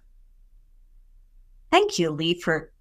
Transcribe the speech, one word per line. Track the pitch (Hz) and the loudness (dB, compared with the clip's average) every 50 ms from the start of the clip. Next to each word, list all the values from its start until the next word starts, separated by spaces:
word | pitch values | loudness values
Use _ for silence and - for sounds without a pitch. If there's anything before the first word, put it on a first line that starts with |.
| - - - - - - - - - - - - - _ - - - - - - - - - - - _ - - - - - - - - | -20 -20 -20 -20 -20 -20 -20 -20 -20 -20 -20 -20 -20 _ -20 -20 -20 -20 -20 -20 -20 -20 -20 -20 -20 _ -20 -20 -20 -20 -20 -20 -4 2
Thank | 320 381 415 403 - - | 2 4 4 2 0 -2
you, | 170 160 | -2 -2
Lee, | 151 147 165 165 175 175 | -2 -2 -2 -2 -2 -2
for, | - 180 160 156 - - _ _ | -2 -2 -2 -2 -4 -10 _ _